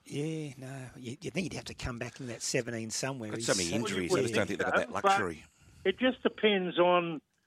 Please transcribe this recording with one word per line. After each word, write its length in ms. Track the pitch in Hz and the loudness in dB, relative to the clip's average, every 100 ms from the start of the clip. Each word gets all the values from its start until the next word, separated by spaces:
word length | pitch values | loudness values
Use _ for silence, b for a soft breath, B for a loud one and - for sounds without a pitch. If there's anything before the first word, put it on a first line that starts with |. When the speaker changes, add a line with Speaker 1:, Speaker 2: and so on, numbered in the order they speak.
| - | -8
Speaker 1:
Yeah, 480 | 139 156 160 151 131 | -4 -4 -4 -6 -10
no. 160 | 131 135 127 139 | -12 -12 -12 -12
You, 200 | 123 131 | -12 -8
you 80 | 143 | -6
think 140 | 160 190 | -4 -4
he'd 20 | 127 | -6
have 100 | - | -8
to 80 | |
come 260 | 110 135 117 | -8 -6 -6
back 200 | 120 - | -6 -8
in 80 | 127 | -8
that 140 | 113 | -6
seventeen 480 | - 143 117 117 113 | 0 0 0 -4 -4
somewhere. 380 | - 135 135 107 | -4 -4 -4 -6
Speaker 2:
Got 80 | 110 | -4
Speaker 1:
He's 80 | 117 | 0
Speaker 2:
so 80 | 107 | 2
many 140 | 85 | 2
Speaker 1:
so 60 | 98 | 0
Speaker 2:
injuries, 340 | 110 95 85 | 0 0 2
Speaker 3:
Well, 80 | 90 | 2
Speaker 2:
I 20 | |
Speaker 3:
you 60 | 98 | 4
Speaker 2:
just 80 | - | 2
don't 60 | |
Speaker 3:
would 60 | 98 | 0
Speaker 2:
think 120 | 190 | 0
they've 60 | 92 | 0
got 100 | 185 | 0
Speaker 3:
think 100 | - | 0
Speaker 2:
that 20 | 180 | 2
Speaker 3:
so, 60 | |
but 80 | 196 | 4
Speaker 2:
luxury. 320 | 196 190 78 - _ - - | 4 2 -4 -12 _ -20 -4
Speaker 3:
it 160 | 190 190 | -2 2
just 240 | 254 254 | 2 2
depends 560 | - - 220 196 180 165 | -2 2 4 4 2 4
on, 400 | 175 175 170 156 - _ | 6 6 2 -4 -8 _